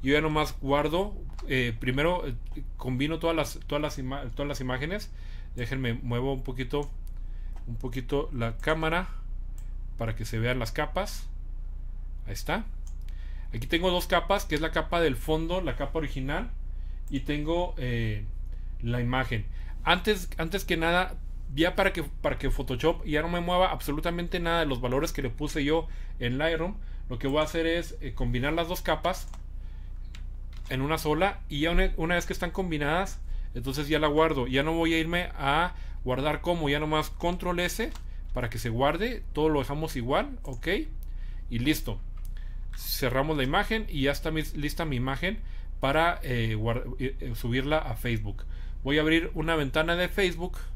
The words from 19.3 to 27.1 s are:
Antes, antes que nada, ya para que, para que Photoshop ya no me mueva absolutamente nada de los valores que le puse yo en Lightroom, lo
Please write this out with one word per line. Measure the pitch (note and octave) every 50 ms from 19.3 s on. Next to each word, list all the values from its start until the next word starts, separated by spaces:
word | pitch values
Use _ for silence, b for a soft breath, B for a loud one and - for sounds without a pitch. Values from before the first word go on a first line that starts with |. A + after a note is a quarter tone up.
| B2+ A2 G#2 B B B B B B B B
Antes, | - E3+ F3+ - A3 G#3+ - - - - -
antes | E3 E3 D#3+ G3 -
que | - F3+
nada, | D#3+ E3 E3 E3+ F3+ F#3 F3+ - - - - - - - - C3
ya | C3+ D#3+ F3 F#3
para | - G3 F#3+ F#3
que, | F3 D3+
para | - - - - D3+ C3 A#2+
que | - C3+
Photoshop | A2+ - C#3 - C3 A#2+ A#2+ D#3+ E3+ E3 -
ya | - D3 D3 D#3
no | E3+
me | F3 F3
mueva | E3+ E3+ F3+ F3+ F#3 F3+ E3
absolutamente | C3+ - - C#3+ D3+ D#3+ F3 E3+ E3+ F3 E3+ E3+ F3+
nada | E3+ E3+ E3+ E3+
de | D#3+
los | D3 C3+ A#2+
valores | B2 B2 B2 C3+ D3+ D#3+ -
que | - B2+
le | B2
puse | A#2 - D3 D3 - E3 C#3
yo | C#3+ D#3 E3 D#3+ B B B B B B B
en | B2+ A#2+ B2 C3
Lightroom, | D3+ E3 E3 D#3+ E3 F3+ G#3 - B B B B B
lo | -